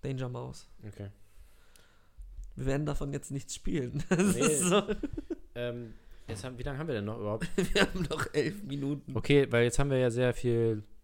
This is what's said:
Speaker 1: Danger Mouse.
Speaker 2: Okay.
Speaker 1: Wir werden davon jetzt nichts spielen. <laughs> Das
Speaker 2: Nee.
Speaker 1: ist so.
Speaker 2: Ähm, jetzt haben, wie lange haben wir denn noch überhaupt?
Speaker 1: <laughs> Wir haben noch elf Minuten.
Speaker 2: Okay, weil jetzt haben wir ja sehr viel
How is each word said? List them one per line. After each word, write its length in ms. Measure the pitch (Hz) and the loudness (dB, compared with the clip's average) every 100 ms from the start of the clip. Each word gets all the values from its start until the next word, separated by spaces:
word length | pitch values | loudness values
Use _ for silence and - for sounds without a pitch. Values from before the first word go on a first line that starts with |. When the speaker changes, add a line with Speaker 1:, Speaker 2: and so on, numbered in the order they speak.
Speaker 1:
Danger 260 | 135 131 127 | -6 -6 -6
Mouse. 400 | 123 127 - - - 110 | -6 -10 -12 -16 -16 -16
Speaker 2:
Okay. 240 | - 98 - - - - - - - - - - - - - - | -12 -12 -14 -20 -20 -20 -20 -20 -20 -20 -20 -20 -20 -16 -14 -14
Speaker 1:
Wir 120 | - 131 | -4 0
werden 200 | 135 151 | 0 0
davon 260 | 143 139 | -2 -2
jetzt 200 | 143 - | -6 -6
nichts 240 | 139 - - | -8 -8 -6
spielen. 480 | - 165 123 117 - | -2 -2 -2 -4 0
<laughs> 20 | |
Das 260 | 165 202 233 | 4 4 4
Speaker 2:
Nee. 40 | |
Speaker 1:
ist 200 | 269 151 | 4 4
so. 220 | 180 196 - 208 294 - - 320 - - | 4 4 4 -2 -4 -6 -8 -10 -10 -6
Speaker 2:
Ähm, 380 | 120 120 117 - - - - | -6 -6 -10 -14 -20 -18 -10
jetzt 160 | 104 | -8
haben, 120 | 127 123 | -8 -8
wie 40 | |
lange 160 | 143 135 | -6 -4
haben 80 | 160 | -2
wir 80 | |
denn 100 | 117 101 | -2 -2
noch 120 | 113 | -4
überhaupt? 300 | 104 104 - | -4 -2 -2
Speaker 1:
<laughs> 40 | - | 0
Wir 260 | 175 208 | 2 4
haben 200 | 196 190 170 | 4 2 -2
noch 240 | 156 - | -2 -2
elf 300 | 151 117 104 | 0 0 -2
Minuten. 540 | - 143 139 147 - 127 | -8 -4 -4 -4 -4 -4
Speaker 2:
Okay, 340 | - 143 135 | 6 6 6
weil 140 | 117 | 4
jetzt 160 | 120 - | 4 4
haben 100 | 143 | 4
wir 80 | 131 | 4
ja 120 | 127 | 4
sehr 200 | 117 127 | 4 2
viel 520 | 120 123 117 113 110 104 - | 2 2 2 2 0 -6 -18